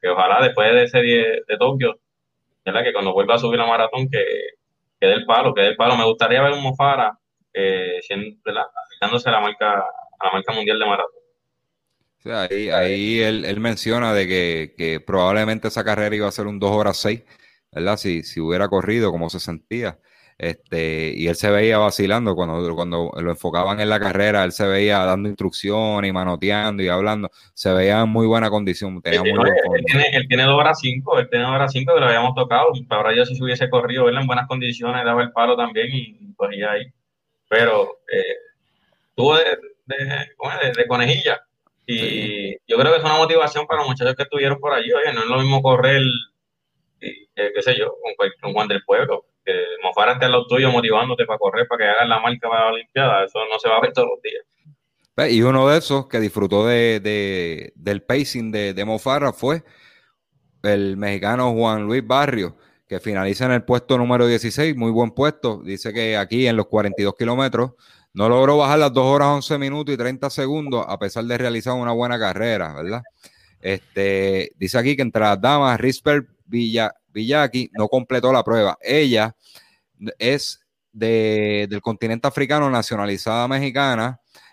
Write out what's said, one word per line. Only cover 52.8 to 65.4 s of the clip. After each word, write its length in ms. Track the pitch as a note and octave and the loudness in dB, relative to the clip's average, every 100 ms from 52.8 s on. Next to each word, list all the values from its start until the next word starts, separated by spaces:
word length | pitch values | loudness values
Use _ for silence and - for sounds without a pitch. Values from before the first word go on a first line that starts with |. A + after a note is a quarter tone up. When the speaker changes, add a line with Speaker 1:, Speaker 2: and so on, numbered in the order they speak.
| A2+ C3+ C3+ G2 | -6 0 2 2
Speaker 1:
eso 140 | F#2+ A2 A2 | 0 -4 -6
no 80 | G#2+ | -2
se 100 | A#2 | 2
va 100 | A2+ | 2
a 20 | |
ver 120 | B2 | 2
todos 160 | - D#3+ | 0 0
los 140 | - | -2
días. 220 | A2 D#3+ - _ _ _ _ _ _ - | -8 -12 -14 _ _ _ _ _ _ -2
Speaker 2:
Ve, 160 | D3 | 2
y 100 | A#2 | 4
uno 260 | B2 C3 C3+ | 4 4 4
de 100 | D#3 | 4
esos 280 | - C#3 C3 | 2 -4 -2
que 140 | A#2 | -2
disfrutó 460 | G#2+ A2 G2 G2+ A2+ | -2 -2 0 2 2
de, 340 | A#2+ A#2 A2 | 2 2 0
de, 720 | G2+ G#2 G2 F#2+ E2+ D#2 - | -2 -2 -2 -4 -4 -8 -12
del 280 | - F2 G2+ | -10 -6 -6
pacing 500 | - C3 C3+ B2+ A2+ | -2 -2 -2 -6 -6
de, 220 | G#2+ G2+ | -4 -4
de 100 | F#2+ | -4
Mo 140 | G#2 A2 | -4 -4
Farah 340 | C3+ C#3 C#3 | -2 0 -2
fue 320 | - C3 E3 - _ - _ _ _ _ _ _ _ | -2 -2 -2 -6 _ -20 _ _ _ _ _ _ _
el 340 | G2+ G2+ G2 F#2+ | 0 0 0 -4
mexicano 560 | G2+ G2 G2+ B2 B2+ | -4 -2 -2 0 0
Juan 320 | A2+ A#2 G#2+ | 2 0 0
Luis 220 | G#2 B2+ A2+ | -2 -2 0
Barrio, 500 | C3 C#3+ A#2+ F2 - _ _ - | 0 2 -2 -4 -10 _ _ -10
que 140 | F#2+ | -8
finaliza 460 | A2 G2 G2 G2+ B2+ | -4 -2 -2 -2 0
en 60 | |
el 100 | B2 | 0
puesto 360 | - B2 - B2+ | 2 -2 2 0
número 280 | A#2+ B2 A#2+ | 2 4 4
dieciséis, 500 | A#2 A2+ A#2+ D#3 C3+ | 2 0 -2 -2 0
muy 140 | A2+ | 0
buen 200 | A2+ A#2 | 0 0
puesto. 520 | B2 C#3+ D3+ | 0 -2 0